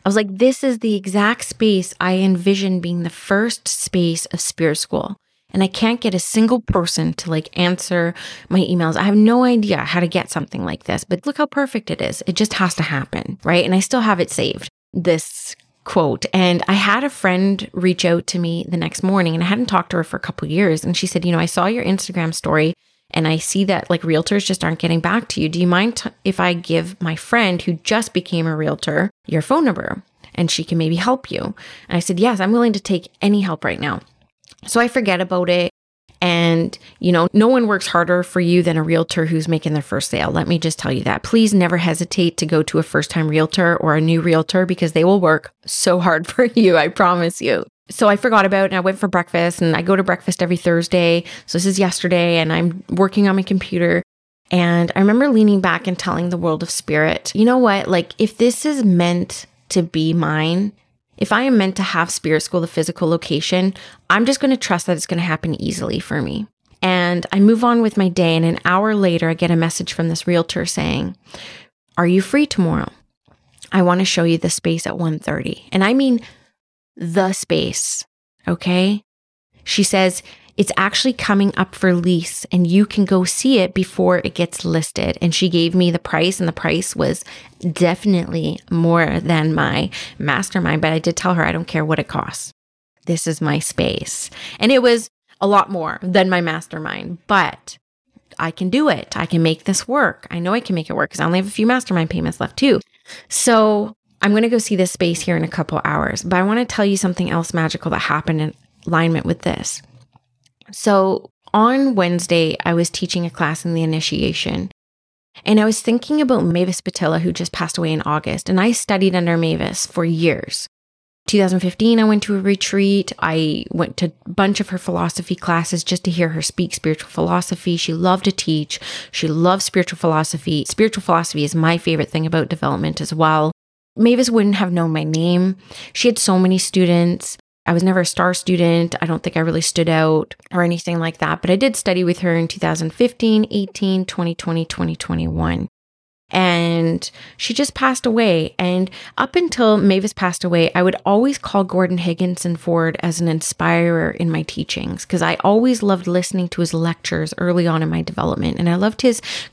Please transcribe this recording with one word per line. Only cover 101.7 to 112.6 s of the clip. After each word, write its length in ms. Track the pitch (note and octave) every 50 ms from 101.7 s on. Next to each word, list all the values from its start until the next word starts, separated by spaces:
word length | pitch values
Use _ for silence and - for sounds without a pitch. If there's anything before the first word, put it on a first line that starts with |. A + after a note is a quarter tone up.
| B3 B3+ B3 - F#3+ F3 E3 D#3
payments 300 | - E3+ D#3+ E3 D#3+ -
left 160 | - - -
too. 240 | - C4+ C#4 A3+ - - _ _ _ _ - - - -
So 680 | - - - - B3+ A#3 A3 A3 G#3+ G#3 G#3 G#3 G#3+ A3 _ _ _ _ -
I'm 120 | - G3+ G#3
gonna 160 | G#3+ A3+ A#3
go 80 | A#3+
see 180 | A3+ G#3+ - G#3
this 160 | F#3 F#3 F3+
space 300 | - - F#3 F3 E3+ -
here 140 | - - F3
in 80 | D#3+ D#3+
a 40 |
couple 340 | D#3 - - D#3 - - D3+ -
hours, 380 | D3+ D3 D3+ D3 C#3 - - -
but 140 | F3 F3+
I 60 | F3+ F#3
wanna 220 | G3+ G#3+ A#3 B3
tell 200 | A#3+ - - G#3
you 120 | G3+ G3
something 320 | F#3+ - F#3 F3 - F3+ -
else 240 | - E3 E3 - -
magical 380 | E3 D#3+ D#3 - - - B2+
that 120 | - - -
happened 380 | - D3 D3+ - - D#3+ D#3
in 120 | D3+ D#3 - _ _ _ _ _ -
alignment 380 | F3 E3+ D#3+ E3 E3 E3 D#3 -
with 160 | E3 - -
this. 420 | - - E2+ - - - - - - _ - - _ _ _ _ _ _ _ _ _ _ _ _ _ -
So 580 | G#3 - - G#3+ G3+ G3 F#3+ F#3+ F#3+ - - - _ _ _ - -
on 400 | G#3 A3 A#3 B3+ C4+ C#4 C4+ B3
Wednesday, 640 | G3 F3+ F3 F3 F3 F3 - F3 E3+ D#3+ D#3 - -